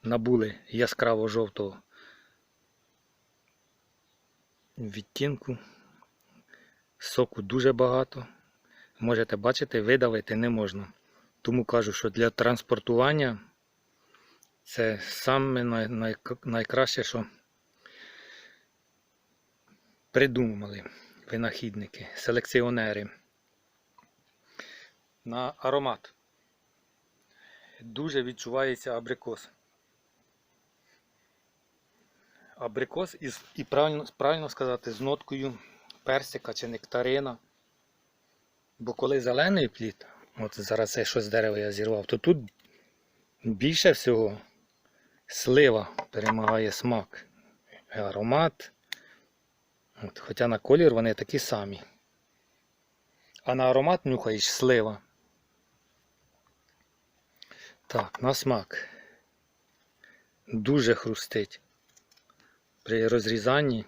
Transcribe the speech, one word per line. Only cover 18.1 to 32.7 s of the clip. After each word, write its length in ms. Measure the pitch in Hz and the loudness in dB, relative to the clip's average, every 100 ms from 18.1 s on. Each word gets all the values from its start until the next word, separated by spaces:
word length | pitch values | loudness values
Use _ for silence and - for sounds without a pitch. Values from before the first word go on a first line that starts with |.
| - - - - _ _ _ _ _ _ _ _ _ _ _ _ _ _ _ _ | -20 -20 -20 -20 _ _ _ _ _ _ _ _ _ _ _ _ _ _ _ _
придумали 720 | 131 135 123 117 104 104 101 - - - - - | 2 4 2 0 -2 -10 -12 -14 -20 -20 -20 -8
винахідники, 760 | 113 113 - 113 104 98 - - | -4 -4 -6 -8 -8 -12 -14 -16
селекціонери. 960 | - - 120 - 127 120 120 110 104 104 - _ _ _ _ _ _ _ _ _ _ _ _ _ - - - - _ _ _ | -6 0 0 2 0 2 -2 -2 -4 -8 -16 _ _ _ _ _ _ _ _ _ _ _ _ _ -20 -20 -20 -20 _ _ _
На 300 | 117 120 127 - | -10 -6 -6 -4
аромат. 580 | 131 139 139 113 - _ _ _ _ _ _ _ _ _ _ _ _ _ - - - - | 0 0 0 -6 -12 _ _ _ _ _ _ _ _ _ _ _ _ _ -20 -20 -20 -20
Дуже 420 | 117 110 156 139 | -14 -8 -2 -2
відчувається 760 | 123 120 120 131 135 123 135 117 | -2 -8 -6 -2 -2 -2 -6 -6
абрикос. 540 | 117 127 - 110 - _ _ _ _ _ _ _ _ _ _ _ _ _ _ _ _ _ _ _ _ _ _ _ _ _ _ _ _ _ - - | -6 -8 -6 -10 -14 _ _ _ _ _ _ _ _ _ _ _ _ _ _ _ _ _ _ _ _ _ _ _ _ _ _ _ _ _ -20 -10
Абрикос 600 | 117 | -8